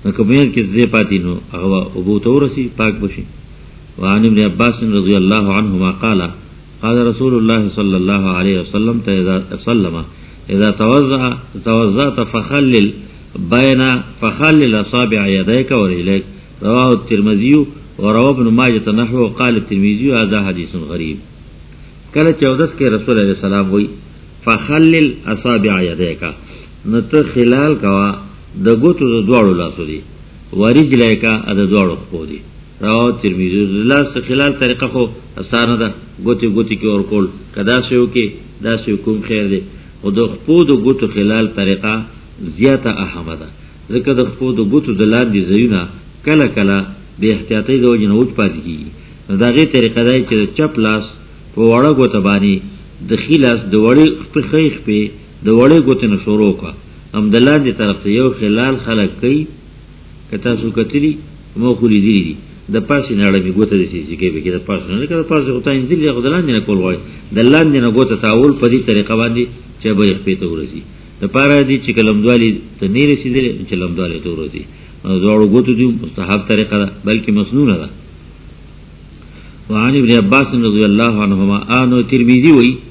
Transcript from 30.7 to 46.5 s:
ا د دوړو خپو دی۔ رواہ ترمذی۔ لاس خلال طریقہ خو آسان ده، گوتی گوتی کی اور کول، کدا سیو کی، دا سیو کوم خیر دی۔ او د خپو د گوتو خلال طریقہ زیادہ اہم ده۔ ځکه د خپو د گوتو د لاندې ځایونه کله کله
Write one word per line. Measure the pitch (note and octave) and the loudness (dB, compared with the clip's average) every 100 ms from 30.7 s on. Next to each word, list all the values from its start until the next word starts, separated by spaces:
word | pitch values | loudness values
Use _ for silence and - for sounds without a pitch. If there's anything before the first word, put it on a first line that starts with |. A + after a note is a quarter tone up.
| B2+ D3+ B2+ A#2 G#2+ A2+ | 4 4 4 2 2 0
ا | A2 - | -2 -2
د | G2 G2 | -2 0
دوړو | G2+ F#2 D#2 | 2 0 -2
خپو | - F2 D#2 | -10 -12 -12
دی۔ | D2 - - - - | -14 -16 -20 -20 -8
رواہ | G2+ A2+ A#2+ | -2 0 0
ترمذی۔ | A#2+ A2+ F#2 F#2 G2 G2+ | 0 -2 -2 -2 0 0
لاس | G2 A2+ C#3+ C#3 B2+ B2 | 0 0 0 0 -4 -4
خلال | B2+ C#3+ C3+ | -2 -2 0
طریقہ | B2+ B2 B2+ | -4 -2 -4
خو | B2+ A#2 - - - | -2 -4 -4 -18 -14
آسان | G2 A#2 A#2 A#2 | -4 0 0 0
ده، | A2 F#2+ - - | -2 -6 -18 -8
گوتی | G#2+ A#2+ A#2+ | -2 0 0
گوتی | G#2 A2 G#2+ | 0 -2 -2
کی | G#2+ | -2
اور | G2+ | -2
کول، | F#2+ G#2 F#2 - - | -2 -2 -2 -4 -16
کدا | - G2+ B2 A#2 | -6 0 0 2
سیو | B2 A#2+ | 0 2
کی، | B2 G#2+ - - - | 0 -4 -8 -20 -10
دا | A2 A2+ - | -4 -4 -2
سیو | G2 | -4
کوم | - A2 F#2+ | -2 -4 -4
خیر | A2 G2+ | -4 -2
دی۔ | G2 F#2+ - - - | -4 -6 -18 -20 -10
او | G2+ | -4
د | G2 | -2
خپو | A#2 - - E3+ | -2 -4 0 2
د | D3+ | 4
گوتو | C3 A2+ B2+ G#2+ | 4 2 0 -2
خلال | G#2 G2+ A2 A2 - | -2 0 0 -2 -2
طریقہ | F#2+ F#2+ A2 A2 A2 - - - | -2 -2 -2 -6 -8 -16 -20 -14
زیادہ | F2+ D#2 B2 C3+ A#2+ | -12 0 2 2 -2
اہم | G#2 F2+ E2+ D#2+ D#2+ | -4 -6 -8 -12 -12
ده۔ | D#2 - - - - | -14 -20 -20 -20 -6
ځکه | B2 A#2+ | -4 -2
د | B2+ | 0
خپو | A#2+ - C3 | -2 -2 -4
د | A2 G#2 | -2 0
گوتو | C3+ - | 0 0
د | G2 | 0
لاندې | G#2+ A#2 B2 G2+ F2+ | 2 2 2 0 2
ځایونه | G2 A#2+ G2 F2 - - - | 2 2 0 -4 -14 -20 -10
کله | - D#3 | 0 2
کله | C3 | 2